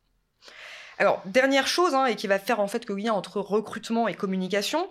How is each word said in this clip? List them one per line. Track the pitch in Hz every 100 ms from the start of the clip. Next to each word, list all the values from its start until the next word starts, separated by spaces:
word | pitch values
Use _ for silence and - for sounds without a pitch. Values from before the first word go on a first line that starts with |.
| _ _ _ _ - - - - - -
Alors, | 196 - 185
dernière | 247 269 269 269
chose, | - 359
hein, | 269 262
et | 208
qui | 196
va | 196
faire | 226 220
en | 202
fait | 233 -
le | 196
lien | 226
entre | 202 - 202
recrutement | 190 214 214 220 - 233 220
et |
communication, | 165 196 190 185 202 202 302 381